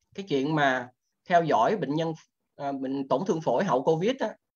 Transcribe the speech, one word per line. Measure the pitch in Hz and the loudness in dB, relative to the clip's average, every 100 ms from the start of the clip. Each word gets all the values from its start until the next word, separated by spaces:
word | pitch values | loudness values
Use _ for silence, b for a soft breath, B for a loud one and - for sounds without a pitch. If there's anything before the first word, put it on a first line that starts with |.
| _ | _
cái | - - | -12 -4
chuyện | 139 139 | -2 0
mà | 156 139 127 123 _ _ _ - | 2 2 0 -4 _ _ _ 0
theo | 175 | 2
dõi | 160 113 127 208 | 4 4 2 0
bệnh | 131 | -2
nhân, | 151 165 160 _ _ _ | -2 -2 -6 _ _ _
ờ, | - 143 | -10 -8
bệnh | 139 131 139 131 | -6 -4 -4 -2
tổn | 135 196 | -2 0
thương | 160 | -2
phổi | 147 123 | 0 0
hậu | 190 123 | 2 0
covid | 139 160 196 262 | 2 2 0 -2
á, | 220 - _ | -4 -8 _